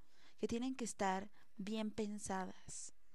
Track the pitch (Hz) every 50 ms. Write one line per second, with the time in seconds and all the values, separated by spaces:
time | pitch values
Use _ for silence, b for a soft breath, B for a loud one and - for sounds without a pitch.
0 | b b b b b b b b - 214 233 233 247 262 262 - 240 202 - -
1 | 202 190 185 190 202 208 b b b b - - 190 208 220 220 214 214 208 -
2 | 214 208 208 208 - - 190 190 185 190 196 - - - - - - - - -
3 | - - -